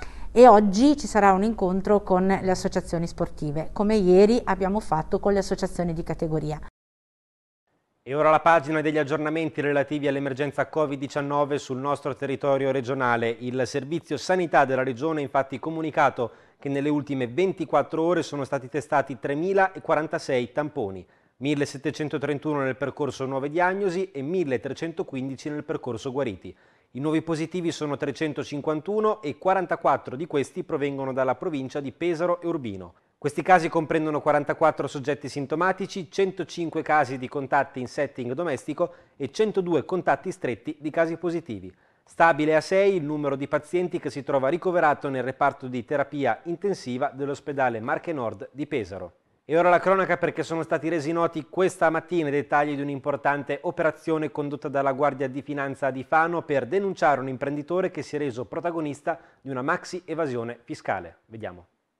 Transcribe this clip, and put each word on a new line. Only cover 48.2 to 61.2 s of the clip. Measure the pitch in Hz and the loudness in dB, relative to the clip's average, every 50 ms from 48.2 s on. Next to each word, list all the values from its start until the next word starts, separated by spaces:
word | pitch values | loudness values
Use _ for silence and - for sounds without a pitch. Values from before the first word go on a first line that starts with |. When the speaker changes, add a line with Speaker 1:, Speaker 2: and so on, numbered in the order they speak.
| 120 110 104 98 - - | -4 -4 -6 -6 -12 -14
Speaker 2:
di | - 131 147 | -10 -10 -8
Pesaro. | - 165 131 104 85 98 - 92 87 - _ _ _ _ _ _ | -4 -4 -4 -4 -6 -8 -10 -12 -14 -16 _ _ _ _ _ _
E | - 147 165 | 0 2 4
ora | 170 175 | 6 6
la | 180 170 | 6 6
cronaca | - 180 190 196 185 156 175 | 4 4 2 2 2 2 0
perché | 170 170 160 - - 156 | 0 0 -2 -2 -4 -4
sono | - 165 165 156 | -4 -4 -6 -2
stati | - 175 156 143 160 | -2 -2 -2 -2 -2
resi | 170 165 131 151 | -2 -2 -2 -2
noti | 165 170 170 165 - 156 143 - | 0 0 0 0 -2 -4 -10 -6
questa | - 175 190 180 180 - 170 160 | -2 0 0 0 2 2 2 2
mattina | 160 160 - - 180 175 156 143 | 2 0 -2 -2 -2 0 0 2
i | |
dettagli | 139 147 139 - 156 147 147 151 147 | 0 0 0 2 2 2 2 2 0
di | 139 143 | -4 -4
un'importante | 143 143 135 - 147 139 135 - 143 143 143 139 - 143 143 - | -4 -6 -4 -2 -2 -2 0 0 0 0 0 -2 -4 -6 -4 -4
operazione | 180 165 - 165 156 151 - - 165 160 156 156 147 | -4 -2 0 0 0 0 -2 -2 -2 -2 -2 -2 -4
condotta | - - 147 143 147 143 - 151 | -4 -4 -6 -4 -6 -6 -6 -4
dalla | 131 139 139 139 135 | -2 0 0 0 0
Guardia | 127 147 143 139 131 143 131 | 2 2 0 0 0 -4 -4
di | 127 139 127 | -4 -6 -8
Finanza | - 147 143 139 139 135 - - 135 | -8 -6 -6 -4 -6 -4 -4 -4 -4
di | 127 135 127 | -2 -4 -4
Fano | - 160 160 160 165 170 165 156 | 0 2 2 2 2 0 -2 -2
per | - 147 135 120 | -2 0 -2 0
denunciare | 117 151 196 202 196 180 - 175 156 143 127 | 0 -2 -2 -2 -2 -2 0 2 2 2 2
un | 131 135 | 0 -4
imprenditore | 131 120 143 139 143 147 143 - 175 185 185 175 | -6 -4 -4 -4 -4 -4 -4 -2 -2 -2 -2 -2
che | 180 160 135 | -4 -6 -8
si | - - | -6 -6
è | 147 | -4
reso | 147 143 113 123 123 | -4 -4 -4 -6 -8
protagonista | - - 165 160 170 165 170 156 147 139 - - 170 160 - - - _ _ | -8 -8 -6 -4 -4 -4 -4 -4 -6 -6 -6 -4 -4 -4 -4 -8 -16 _ _
di | - 135 | -12 -8
una | 135 127 127 | -6 -4 -2
maxi | 147 175 180 - - - 180 - | -2 -2 -2 -4 -8 -12 -10 -8
evasione | - 160 156 165 143 123 120 113 117 120 - _ | -6 -4 -2 -2 -2 -2 -4 -4 -6 -8 -12 _
fiscale. | - 156 - - - 110 92 85 82 - _ | -12 -14 -8 -4 -4 -4 -4 -4 -8 -16 _